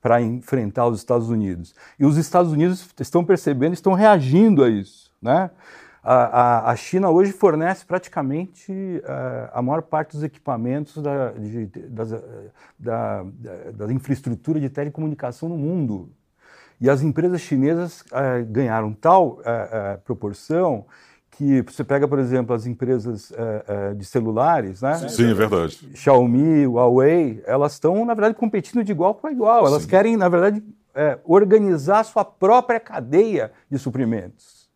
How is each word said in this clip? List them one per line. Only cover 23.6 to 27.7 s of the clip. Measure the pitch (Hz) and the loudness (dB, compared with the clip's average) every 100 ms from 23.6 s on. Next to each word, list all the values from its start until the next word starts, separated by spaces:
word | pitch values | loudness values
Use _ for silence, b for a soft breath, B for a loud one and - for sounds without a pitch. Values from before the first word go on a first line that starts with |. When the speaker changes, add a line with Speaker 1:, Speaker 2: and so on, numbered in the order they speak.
| - | -8
Speaker 1:
eh, | 101 101 | -6 -6
de | 101 | -8
celulares, | 98 127 113 110 147 165 101 92 | -6 -4 -2 0 2 0 -2 -6
né? | 131 165 165 | -4 -4 -6
Speaker 2:
Sim, | 110 120 | 0 2
é | |
verdade. | 101 107 98 82 - - | 4 2 2 0 -6 -20
Speaker 1:
Xiaomi, | - - 135 123 123 156 156 139 | -2 4 6 6 2 4 4 2
Huawei, | 120 123 123 139 170 147 110 - | 4 4 6 4 4 0 -4 -4
elas | 131 143 | 0 0